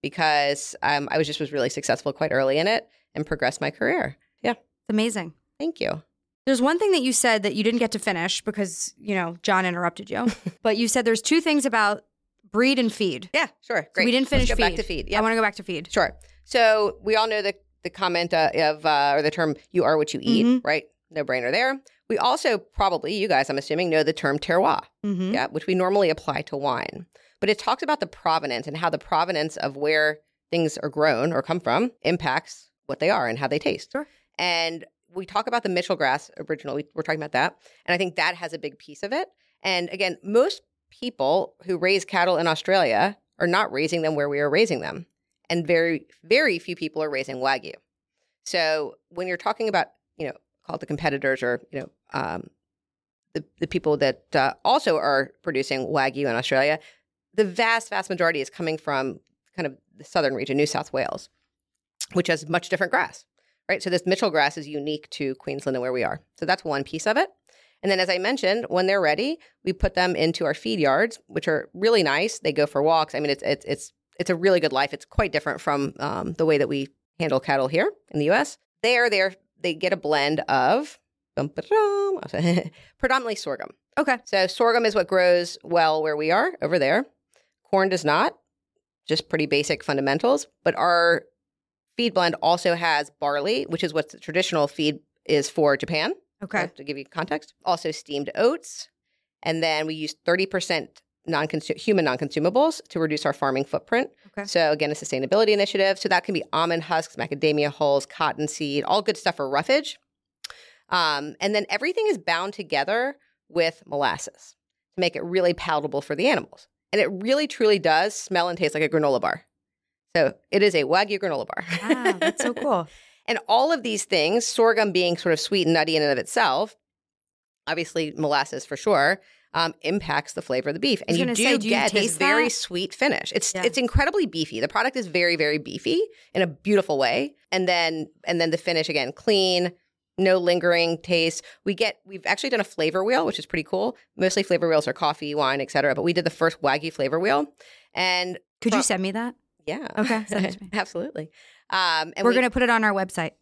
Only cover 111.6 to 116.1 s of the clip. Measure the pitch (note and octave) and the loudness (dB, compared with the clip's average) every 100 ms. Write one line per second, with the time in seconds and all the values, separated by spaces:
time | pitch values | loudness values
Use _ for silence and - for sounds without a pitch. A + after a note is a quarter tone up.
111.6 | G3+ G#3 C#4+ F#4 G#4+ C4 E3+ E3 F#3 G3+ | -2 -4 -2 -2 0 -2 -2 -2 -2 -8
112.6 | E3+ C#3+ C#3+ A3 C4 C#4+ _ _ _ D#3+ | -4 -2 0 0 -2 -6 _ _ _ 0
113.6 | E3 D#3+ - C#3+ C3+ E2 - _ - _ | 0 -2 -8 -2 0 -2 -8 _ -20 _
114.6 | _ _ _ - F3 - F3 F#3 F3 F3 | _ _ _ -2 -2 -2 -4 2 2 0
115.6 | E3+ D3+ C#3+ C#3 - | -2 -2 -2 -6 -4